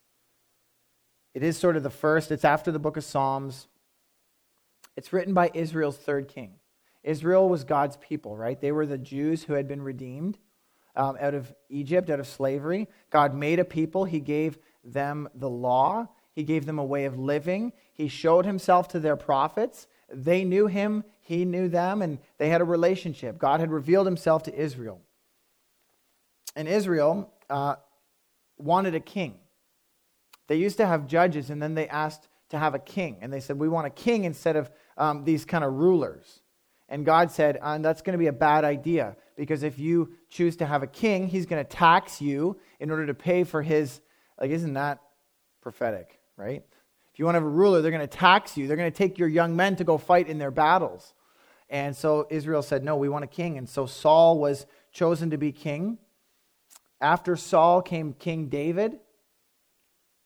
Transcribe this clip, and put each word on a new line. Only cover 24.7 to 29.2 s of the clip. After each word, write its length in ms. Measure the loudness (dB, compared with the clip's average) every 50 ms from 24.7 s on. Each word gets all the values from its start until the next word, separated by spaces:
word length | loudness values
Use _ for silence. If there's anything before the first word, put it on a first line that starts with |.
| -6 -8 -12 -14 -14 -16 _ _ _ _ _ _ _ _ _ _ _ _ _ _ _ _ _ _ _ _ _ _ _ _ _ _ _ _ -20 -16 -10
And 120 | -8 -4 -2
Israel, 640 | 0 0 0 0 2 2 2 2 2 0 -4 -10 _ _ _ -6
uh, 280 | -4 -2 -2 -2 -4 -4 _ _ _ _ _ _ _ _ _ _ _ _ _ _ _ -10
wanted 360 | -2 0 2 2 2 0 -2
a 60 | -4
king. 380 | -6 -8 -8 -6